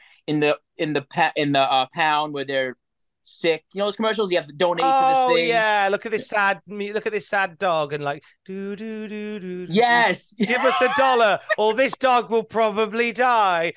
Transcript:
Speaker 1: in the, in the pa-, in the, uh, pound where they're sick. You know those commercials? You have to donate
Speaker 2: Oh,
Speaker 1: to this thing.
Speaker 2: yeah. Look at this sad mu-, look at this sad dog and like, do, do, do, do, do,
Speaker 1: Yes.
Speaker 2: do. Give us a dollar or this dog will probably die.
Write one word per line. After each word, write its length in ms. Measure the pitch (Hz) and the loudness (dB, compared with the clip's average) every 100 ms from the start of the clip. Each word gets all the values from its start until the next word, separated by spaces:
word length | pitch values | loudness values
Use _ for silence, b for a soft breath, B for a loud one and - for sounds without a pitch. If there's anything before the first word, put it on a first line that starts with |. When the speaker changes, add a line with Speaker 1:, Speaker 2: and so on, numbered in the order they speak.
| b b - | b b -6
Speaker 1:
in 140 | 151 | 0
the, 180 | 147 - _ - | 0 0 _ -8
in 160 | 160 | -4
the 100 | 143 | -4
pa-, 300 | 135 - 165 - | -4 -2 0 0
in 160 | 143 | 0
the, 80 | 139 | 2
uh, 260 | 135 131 127 | 2 2 0
pound 380 | 170 156 151 151 | 0 0 2 -2
where 100 | 143 | -6
they're 320 | 135 135 127 123 _ _ _ _ - | -6 -4 -4 -8 _ _ _ _ -20
sick. 380 | - 165 156 - | -4 -2 -2 -4
You 60 | 196 | -6
know 80 | 202 | -4
those 100 | 202 | -2
commercials? 340 | 220 214 202 | -2 0 0
You 60 | 175 | -2
have 120 | 147 | -2
to 40 | |
donate 320 | 147 175 170 262 | -2 0 2 2
Speaker 2:
Oh, 420 | 269 262 262 254 | 4 4 4 2
Speaker 1:
to 60 | |
this 60 | 247 | 2
thing. 60 | 247 | 2
Speaker 2:
yeah. 400 | 233 214 208 196 | 2 2 2 2
Look 140 | 202 | 0
at 80 | 226 | -2
this 160 | 208 - | -6 -4
sad 320 | 214 196 196 - | 0 0 0 -6
mu-, 260 | 208 202 | -10 -6
look 140 | 208 214 | -6 -4
at 60 | |
this 140 | 208 - | -6 -4
sad 320 | 202 190 160 | -2 -2 -2
dog 360 | 196 160 147 | -2 0 -2
and 100 | 147 | -4
like, 180 | 143 151 - b | -6 -8 -10 b
do, 320 | - 190 196 202 | -16 -12 -10 -10
do, 320 | 220 220 214 | -10 -10 -10
do, 320 | 214 208 214 | -10 -10 -10
do, 260 | 180 180 180 | -10 -10 -4
do, 60 | |
Speaker 1:
Yes. 580 | 185 240 240 220 175 - | 0 4 4 2 -2 -8
Speaker 2:
do. 140 | - | -4
Give 160 | 202 247 | -2 0
us 180 | 262 - | 0 2
a 100 | 254 214 | 2 2
dollar 400 | 269 247 220 180 - 208 | 4 4 4 2 -2 0
or 160 | 214 | 0
this 240 | 220 262 - | 2 0 0
dog 320 | 262 247 185 | 2 2 2
will 140 | 226 | -2
probably 680 | 220 208 220 202 220 220 233 | -2 0 0 2 -2 0 -2
die. 600 | 220 254 233 196 170 170 | 0 2 4 2 2 -2